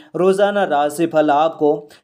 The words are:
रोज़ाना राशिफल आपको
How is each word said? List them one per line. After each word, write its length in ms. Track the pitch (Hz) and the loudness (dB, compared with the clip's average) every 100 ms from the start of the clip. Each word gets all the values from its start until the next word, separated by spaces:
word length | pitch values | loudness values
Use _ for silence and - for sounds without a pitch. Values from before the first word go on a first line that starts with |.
| - 160 | -12 -2
रोज़ाना 480 | 185 190 202 202 | 0 2 0 0
राशिफल 680 | 180 143 147 147 165 156 151 | -2 0 -2 -2 -2 0 2
आपको 580 | 143 160 160 151 151 - - | 2 0 0 -2 -2 -6 -20